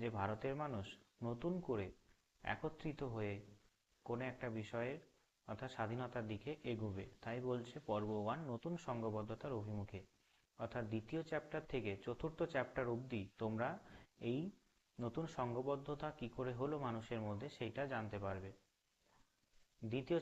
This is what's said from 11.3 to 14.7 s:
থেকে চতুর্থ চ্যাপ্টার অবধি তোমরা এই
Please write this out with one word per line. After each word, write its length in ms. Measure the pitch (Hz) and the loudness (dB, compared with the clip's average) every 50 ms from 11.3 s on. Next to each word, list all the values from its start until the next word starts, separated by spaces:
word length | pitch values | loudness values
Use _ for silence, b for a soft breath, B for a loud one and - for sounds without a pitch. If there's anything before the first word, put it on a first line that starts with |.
| 165 151 - - - 156 151 - - | 0 0 0 0 -4 -4 -2 0 0
থেকে 180 | 131 110 107 98 95 - | 2 2 2 0 0 0
চতুর্থ 340 | - 120 - - 160 156 - 170 165 - | -2 -2 0 0 -2 2 2 0 4 4
চ্যাপ্টার 320 | 135 123 - - - 131 120 117 | 2 2 4 2 2 2 4 2
অবধি 280 | 117 131 131 123 110 95 98 - - | 0 0 0 0 0 0 -2 -2 0
তোমরা 280 | 113 110 110 110 117 139 170 202 B B B B B B B - - 117 | 0 2 4 4 2 2 2 -2 B B B B B B B -4 0 2
এই 100 | 123 135 165 196 - - _ _ | 2 2 2 -2 -4 -10 _ _